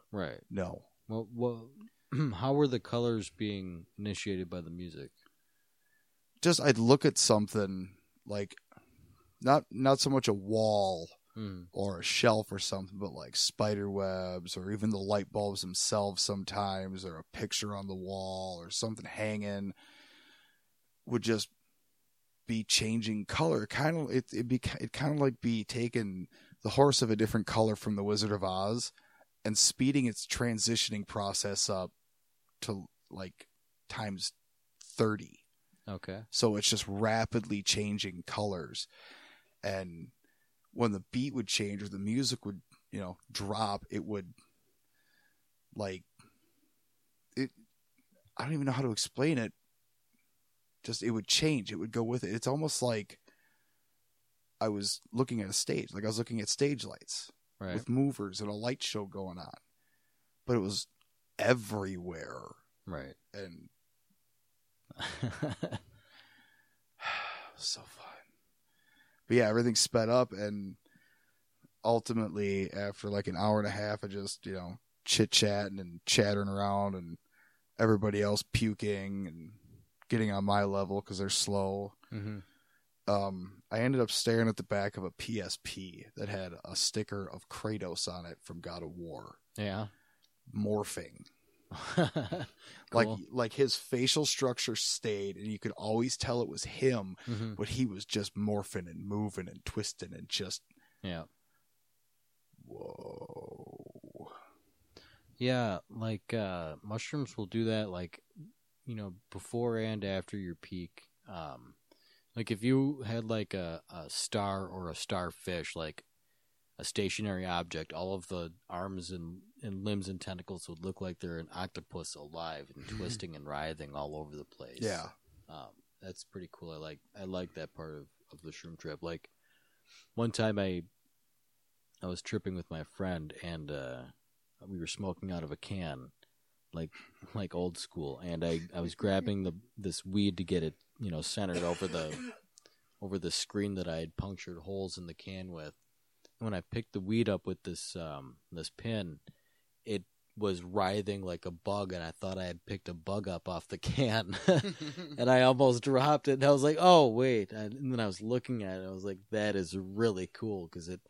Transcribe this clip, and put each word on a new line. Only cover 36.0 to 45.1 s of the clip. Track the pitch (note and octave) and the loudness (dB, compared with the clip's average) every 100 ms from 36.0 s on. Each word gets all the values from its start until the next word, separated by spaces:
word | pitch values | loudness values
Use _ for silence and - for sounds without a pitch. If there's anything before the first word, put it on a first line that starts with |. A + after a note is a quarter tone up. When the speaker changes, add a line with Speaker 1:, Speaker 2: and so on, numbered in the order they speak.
| - G2 A2+ | -8 -10 -4
Speaker 2:
So | - A#2 G#2 | 2 4 4
it's | - | 2
just | G#2+ - | 2 0
rapidly | G2 A2 A2 A2 A#2 G2+ G2+ | 2 4 4 2 0 0 -2
changing | F#2+ G#2 G#2 G#2 G2 F2+ - | 2 2 2 -2 -4 -6 -6
colors. | - G#2 F#2 C#2 - - - - - - - _ _ | -2 -2 -2 -6 -8 -10 -12 -20 -20 -20 -20 _ _
And | G2+ F#2+ F#2 E2+ D2+ _ _ _ _ _ _ | -4 -2 -4 -10 -14 _ _ _ _ _ _
when | - A#2 | 0 2
the | G2 - | 2 -2
beat | B2+ C#3 | -2 0
would | C3 G2+ | -2 0
change | - G2+ G2+ | 0 0 -4
or | G2+ | -6
the | G2 | -4
music | G2+ A#2+ B2+ A#2+ G#2 | -2 0 2 0 -4
would, | G2 - _ _ | -8 -12 _ _
you | G#2 | -8
know, | F#2 F#2+ - | -8 -10 -10
drop, | A2 G2+ G#2+ G#2 G2+ - | -6 -4 0 0 -2 -4
it | G2+ F2 | -6 -4
would, | G#2 F2+ - - _ _ _ _ _ _ | -6 -6 -14 -20 _ _ _ _ _ _